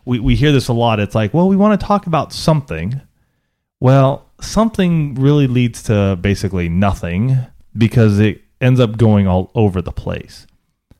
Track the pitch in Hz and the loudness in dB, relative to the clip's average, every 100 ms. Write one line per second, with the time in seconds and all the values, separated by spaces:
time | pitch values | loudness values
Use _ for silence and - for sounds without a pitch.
0 | - 123 131 110 151 135 - 117 117 107 | -6 -4 0 2 2 2 0 -2 0 0
1 | 101 110 107 156 190 196 214 202 - 202 | -2 -2 -2 0 0 2 2 0 0 -4
2 | 180 156 - - - 156 - 80 90 135 | -2 -4 -4 -4 0 0 -2 -6 -6 -8
3 | - _ _ _ _ _ _ - 127 135 | -12 _ _ _ _ _ _ -2 2 4
4 | 135 143 _ - - 202 226 - 180 165 | 2 -2 _ -18 -6 -2 0 0 0 0
5 | 147 127 135 147 135 123 120 - - 104 | -2 0 2 2 2 0 -2 -4 -2 0
6 | 98 92 101 95 98 90 85 87 101 95 | 0 0 -2 -2 -4 -4 -2 0 0 -2
7 | 87 87 127 131 123 - - 107 113 123 | -6 -4 -2 -2 -4 -16 -10 -2 0 4
8 | 110 101 107 - _ - 127 127 117 110 | 4 4 2 -2 _ -4 0 2 0 2
9 | 113 104 95 92 92 123 104 90 82 - | 2 4 2 0 -2 0 0 0 -6 -8
10 | - 85 - - - _ _ _ _ | -10 -10 -12 -20 -20 _ _ _ _